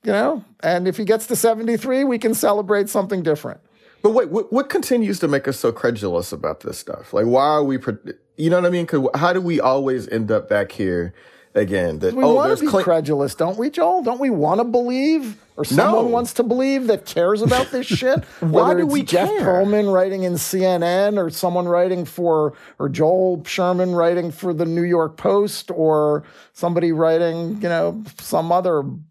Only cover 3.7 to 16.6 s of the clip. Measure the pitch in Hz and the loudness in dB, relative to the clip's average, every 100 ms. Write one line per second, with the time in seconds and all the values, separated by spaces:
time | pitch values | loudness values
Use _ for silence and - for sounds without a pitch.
3.7 | _ _ _ 208 226 180 190 - 240 277 | _ _ _ 2 2 2 -2 0 -2 0
4.7 | 349 - 247 208 196 160 143 143 131 123 | -4 0 0 0 -2 0 0 -2 -2 -2
5.7 | - 123 113 101 85 87 78 76 76 - | 0 -2 -2 -2 -2 -4 -6 -6 -6 -10
6.7 | - - - - - 113 123 143 151 143 | -12 -12 -14 -4 -2 2 4 4 2 0
7.7 | 131 131 107 - - _ - 160 180 175 | -2 -4 -8 -12 -18 _ -4 0 2 2
8.7 | 180 170 151 131 143 175 180 175 160 127 | 0 -2 0 0 0 0 0 0 0 2
9.7 | 135 135 127 87 113 107 107 - 104 98 | 2 0 -4 -4 -4 0 -2 0 -2 -2
10.7 | - 95 90 87 - - _ _ 104 101 | -4 -2 -2 -4 -10 -20 _ _ -2 0
11.7 | 95 87 78 90 247 147 254 330 453 302 | 0 0 0 -2 2 4 4 2 2 2
12.7 | 202 190 165 147 147 139 - 170 208 254 | 0 2 0 0 -2 -2 -2 -4 -2 -4
13.7 | 311 330 370 247 240 277 196 151 190 240 | 0 0 2 -2 -2 -2 0 2 2 2
14.7 | 247 240 254 285 320 247 208 _ - - | 0 0 0 0 0 -2 -14 _ -10 0
15.7 | 135 214 220 240 233 240 - 240 247 | 2 4 4 2 0 -2 -2 0 2